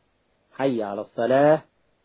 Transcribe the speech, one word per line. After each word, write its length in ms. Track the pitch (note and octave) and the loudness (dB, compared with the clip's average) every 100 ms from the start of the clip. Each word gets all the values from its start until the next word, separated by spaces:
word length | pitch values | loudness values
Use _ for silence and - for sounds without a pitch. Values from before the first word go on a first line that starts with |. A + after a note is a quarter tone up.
| _ _ _ _ _ | _ _ _ _ _
حي 300 | - C3+ A#2 | -6 -4 -4
على 180 | G2+ G2+ | -6 -8
الصلاة، 640 | G2+ - A#2 C3+ D3 D#3 - _ _ _ | -10 -4 0 2 4 2 -2 _ _ _